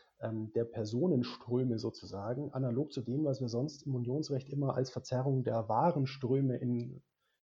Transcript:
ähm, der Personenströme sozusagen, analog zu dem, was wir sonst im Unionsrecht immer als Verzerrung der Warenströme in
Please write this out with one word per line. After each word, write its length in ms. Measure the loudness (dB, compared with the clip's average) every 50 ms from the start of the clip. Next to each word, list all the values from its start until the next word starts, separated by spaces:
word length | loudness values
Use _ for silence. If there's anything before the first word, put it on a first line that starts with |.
| _ _ _ -8
ähm, 320 | -6 -6 -4 -4 -6 -2 0
der 100 | 0 0
Personenströme 1160 | 0 -2 -4 -4 -2 0 2 4 4 4 4 2 0 -4 -10 -4 0 2 2 2 2 0 0
sozusagen, 760 | -2 -4 -6 -6 -10 -10 -8 -6 -4 -4 -4 -4 -4 -4 -2
analog 400 | -2 0 0 0 0 -2 -2 -4
zu 80 | -6
dem, 240 | -4 -2 0 2 2
was 160 | 2 2 0
wir 80 | 0 0
sonst 360 | 0 0 0 -2 -4 -6 -4
im 80 | -2 -2
Unionsrecht 540 | 0 0 0 0 -2 0 0 -2 -2 -2
immer 280 | -2 -2 0 0 2 2
als 140 | 0 0 0
Verzerrung 540 | -4 -8 -6 -2 -2 0 2 2 2 2 2
der 240 | 2 0 0 0
Warenströme 880 | 2 4 4 6 4 4 4 0 0 -2 -2 0 2 2 4 4 2 0
in 460 | 0 0 0 0 -2 -2 -6 -10 -14 -18 _ _ _ _ _ _ _